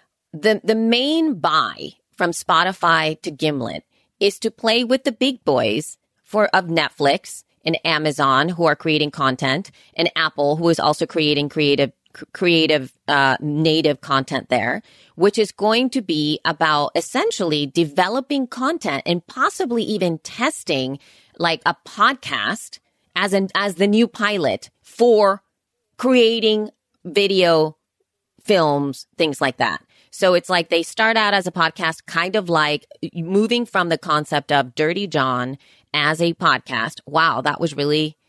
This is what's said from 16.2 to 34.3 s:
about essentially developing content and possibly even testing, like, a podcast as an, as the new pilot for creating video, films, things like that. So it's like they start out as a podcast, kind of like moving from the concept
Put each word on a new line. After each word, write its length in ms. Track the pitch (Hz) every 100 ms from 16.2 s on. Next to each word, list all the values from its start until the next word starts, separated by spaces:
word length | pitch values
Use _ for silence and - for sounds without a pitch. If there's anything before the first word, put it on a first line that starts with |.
| 151 151
about 460 | - 156 160 147 147 156
essentially 720 | - 254 427 - 175 151 143
developing 840 | 170 160 143 180 247 262 285 247
content 560 | - 262 339 185 139 -
and 180 | 170 -
possibly 560 | - 320 - 311 233
even 340 | - 214 - 160
testing, 800 | - - 262 - - 135 131 139 _ _ _ -
like, 240 | 170 165
a 120 | 175 170 -
podcast 960 | - 226 254 - 123 104 208 - - _ _ _
as 180 | 175 196
an, 160 | 196 190
as 220 | 190 202 175
the 100 | 202
new 220 | 214 233
pilot 600 | - 208 202 135 101 - _
for 600 | - - 240 214 202 196 _ _ _ _ _ -
creating 760 | 254 254 226 226 214 214 214 - _ _
video, 720 | 175 180 202 190 175 160 156 - _ _ _ _ _ _
films, 640 | - 196 156 143 143 131 - -
things 240 | 160 135
like 180 | 139 -
that. 240 | 113 - _ _ _
So 240 | - 190
it's 140 | 180 175
like 200 | 180 165
they 140 | 170
start 340 | 160 - 220 226
out 180 | 208
as 120 | 202 180
a 60 |
podcast, 540 | 175 160 - 165 160 -
kind 280 | 165 180
of 140 | 214 175
like 380 | 165 147 147 - - 170
moving 520 | 170 165 196 220 240 233
from 220 | 196 170
the 100 | 160
concept 520 | 175 151 151